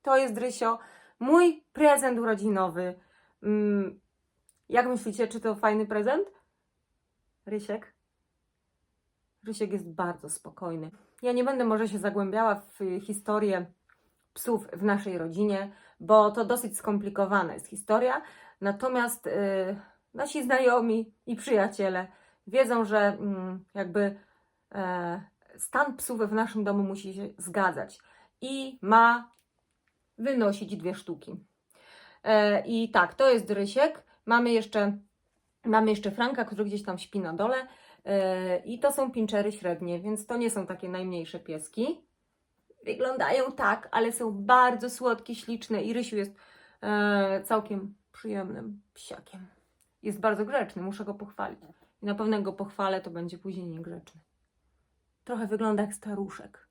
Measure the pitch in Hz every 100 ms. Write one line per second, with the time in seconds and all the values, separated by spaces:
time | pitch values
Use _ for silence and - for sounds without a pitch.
0 | 277 269 262 220 254 - 226 226 - -
1 | - _ 247 330 349 311 _ - 302 277
2 | 269 233 233 214 214 190 185 160 180 180
3 | _ _ _ _ 208 208 208 202 190 -
4 | _ _ _ _ _ _ _ 226 247 247
5 | 220 202 226 226 226 208 220 214 208 214
6 | 208 311 403 _ _ _ _ _ _ _
7 | _ _ _ _ - 214 208 214 - _
8 | _ _ _ _ _ _ _ _ _ _
9 | _ _ _ _ 208 208 208 196 170 160
10 | 175 170 147 - 151 - 175 165 160 -
11 | _ _ 247 247 247 262 233 220 220 196
12 | 202 202 196 214 226 202 - - 190 180
13 | 202 202 - 214 208 185 175 _ _ _
14 | _ _ _ - - 220 - 175 202 202
15 | 202 175 165 165 208 196 202 - - _
16 | 165 214 208 214 220 240 233 - - 202
17 | 202 202 196 202 180 - - 208 - 220
18 | 247 277 - - - _ 196 202 254 254
19 | 240 233 - 202 196 196 185 202 - _
20 | _ - 285 302 247 262 254 240 233 220
21 | 220 _ - 220 - 220 196 202 190 185
22 | 185 - _ _ - 240 240 240 214 214
23 | 202 202 202 190 185 185 - 202 180 185
24 | 202 196 _ _ _ _ _ 202 185 180
25 | 170 180 - _ _ - - 254 285 262
26 | - 240 208 214 220 214 202 202 196 196
27 | 190 190 202 - 190 190 185 151 - -
28 | _ _ _ _ 262 269 269 262 190 226
29 | 233 240 233 _ _ _ _ _ _ _
30 | _ - 240 262 208 202 196 185 170 -
31 | - 156 - - _ _ _ _ - -
32 | - _ - 214 208 208 - 226 226 202
33 | 175 - 262 233 - 202 202 254 311 320
34 | _ _ - 233 240 226 214 220 202 202
35 | _ _ _ _ _ _ 226 220 220 208
36 | 208 202 240 254 220 202 208 208 208 180
37 | - 202 175 170 214 262 254 - - -
38 | - 196 190 185 185 180 - 233 285 277
39 | 262 240 214 208 202 208 180 170 175 175
40 | 202 214 - 240 233 208 185 185 185 185
41 | 185 175 165 175 - 156 - - 262 339
42 | _ _ _ _ _ _ _ _ - -
43 | 254 262 139 262 262 - 208 208 - -
44 | 226 233 233 202 202 254 247 240 240 -
45 | 254 226 - 226 - 226 - 214 214 233
46 | 240 208 196 - - - - _ 208 208
47 | 208 202 196 196 196 220 208 196 202 -
48 | _ - 220 202 185 220 226 208 _ -
49 | - - - 190 185 _ _ _ _ _
50 | 214 208 220 208 214 269 208 190 190 202
51 | 202 202 202 - 202 - - - _ _
52 | 208 208 220 214 196 190 202 - 196 190
53 | 185 170 170 175 196 180 175 160 165 170
54 | - 160 _ _ _ _ _ _ _ _
55 | _ _ - 233 220 214 220 208 208 -
56 | 214 202 196 - - - _